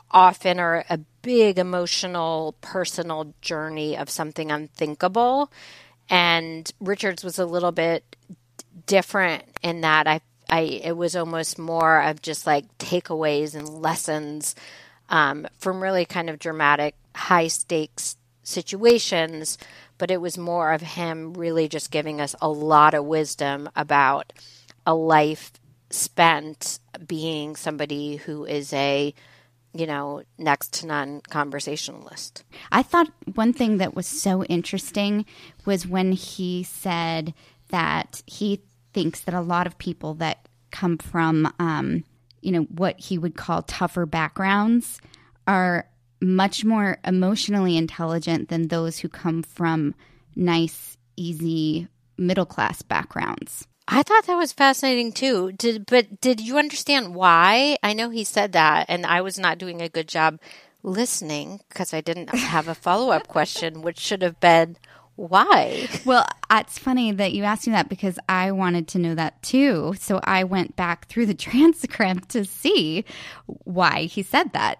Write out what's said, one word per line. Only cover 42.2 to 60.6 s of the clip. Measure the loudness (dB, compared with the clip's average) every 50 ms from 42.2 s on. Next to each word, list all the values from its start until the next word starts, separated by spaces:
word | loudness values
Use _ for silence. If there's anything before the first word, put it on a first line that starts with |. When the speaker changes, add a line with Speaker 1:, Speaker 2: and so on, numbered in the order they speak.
| _ _ _ _
Speaker 2:
you | -4 -2
know, | -2 -2
what | -2 -2 -4 -2 -2 -2 -2 -4
he | -6 -6 -4 -4
would | -4 -4 -6
call | -8 -6 -4 -4 -4
tougher | -4 -6 -6 -4 -4 -4 -2 -4 -4
backgrounds | -2 -2 -2 -4 -4 -4 -2 0 2 2 2 4 4 2 2 0 -2 -10 -16 -20 -20 -20 -20 _ _ _ _ -2
are | 0 2 2 2 2 0 -2 -4 _ _ _ _ _ _ -2
much | 0 2 4 4 2 2 0 0 0
more | 2 2 2 2 0 -2 -2 -2
emotionally | 0 0 2 2 2 0 0 -2 0 0 2 2 2 2
intelligent | 2 0 -2 -4 -6 -4 -4 -4 -4 -2 -2 -2 -2 -2 -2
than | -2 -2 -2 0
those | 0 -2 -2 -4 -6 -6
who | -8 -10
come | -8 -6 -4 -2 -2 -2
from | -4 -6 -6 -4 -2 0 0 0 0 -2 -4 _ _ _ _ _ _ _ -4
nice, | -2 0 2 2 2 0 0 -4 -8 -18 -18 -20 _ _ _ _
easy, | -8 -8 -6 -6 -4 -4 -2 -2 0 0 0 -2 -4 -6 -10 _ _ _ _ _ -4
middle-class | -2 0 2 0 0 -2 -2 -2 -2 -2 -2 -6
backgrounds. | -6 -4 -4 -4 -4 -4 -6 -6 -6 -6 -6 -8 -10 -14 -14 -16 -18 _ _ _ _ 0
Speaker 1:
I | 2 2
thought | 4 6 6 4 4
that | 4 2
was | 0 0 0
fascinating, | 2 4 4 4 4 4 2 0 2 0 0 -2
too. | -2 -2 0 2 2 2 0 -2
Did, | -4 -2 -2 -2 -2 -2 0
but | 4 4 4 4 2 -2 -2
did | 2 2 2 2
you | 0 -2 0 0
understand | 0 0 -2 -6 -2 0 0 0 0 -4 -2
why? | 4 6 8 8 8 8 8 6 6 4 4 2 2
I | 0 0 0
know | -2 -4 -4
he | -4 -4 -4
said | -2 0 0 0 2
that, | 4 4 6 6 6 4 2 0
and | -2 -2 0
I | 0 0 0
was | 0 -2 -4 -2
not | 0 0 0 -2
doing | -6 -10 -8 -8
a | -8 -6
good | -6 -6 -6 -4
job | 0 2 2 2 2 0 -8 -20 -20 -20